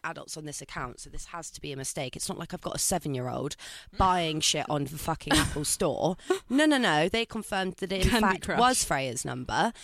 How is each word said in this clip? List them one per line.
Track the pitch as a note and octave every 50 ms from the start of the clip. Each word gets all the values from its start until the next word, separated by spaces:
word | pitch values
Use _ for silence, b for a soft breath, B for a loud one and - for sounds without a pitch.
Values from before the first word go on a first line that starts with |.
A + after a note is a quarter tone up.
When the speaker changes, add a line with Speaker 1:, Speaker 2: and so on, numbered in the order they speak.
| -
Speaker 1:
adults | D#3 D#3+ - - - -
on | D#3 D3+
this | D3 C#3+ -
account, | C#3+ - - E3+ C#3 B2 - -
so | - -
this | - - -
has | - - E3+ D#3+ -
to | - -
be | - D3
a | C#3
mistake. | C3+ C3+ - - D#3+ C#3 B2+ -
It's | C3 - -
not | F#3+ -
like | E3+ -
I've | - F3
got | - - -
a | C3
seven-year-old | - - F#3+ E3+ - D3+ C3+ B2+ B2 B2+ A#2+ B2 B2+ D3 - B B B B B B B -
buying | - F#3+ F#3 F3+ F3+ E3+ D#3+ D#3 D#3
shit | - - - D3+ C3+ -
on | D3+ D3 C#3+
the | C3+ D#3 D3+
fucking | - - D#3 - - -
Apple | - D#3 C#3+ - - D3 D3
Store. | - - - G3 D#3 C3 - - E3 F#3 B B B F#4 G4 B -
No, | A#3+ C#4 D#4
no, | D#4 D4
no. | C4 A#3+ F#3+ D#3 D3+ D#3+ F#3+
They | - A3+ A#3
confirmed | - - A3+ G3+ - G#3+ F#3+ F#3+ F#3+ F3+ -
that | F#3+ F3
it, | G3 F#3+ F#3
in | F#3+
Speaker 2:
Candy | A#3 A3+ G#3+
Speaker 1:
fact, | G3 F#3+ D#3+ -
Speaker 2:
Crush. | - E3+ F#3+
Speaker 1:
was | A#3+ B3+ B3+ - -
Freya's | - D#3+ C#3 C3+ B2+ - - -
number | C3+ B2+ B2+ B2+ - G#2+ C3 F3 A#3 B B